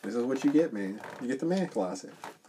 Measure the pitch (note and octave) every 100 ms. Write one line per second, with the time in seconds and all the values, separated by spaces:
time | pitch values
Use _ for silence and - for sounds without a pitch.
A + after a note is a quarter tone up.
0 | G2 A#2 B2 C3+ D3 C#3+ E3 G2+ G2 G#2
1 | - - B2 C3+ E3 F#3+ F3+ - F2+ F2+
2 | - - - -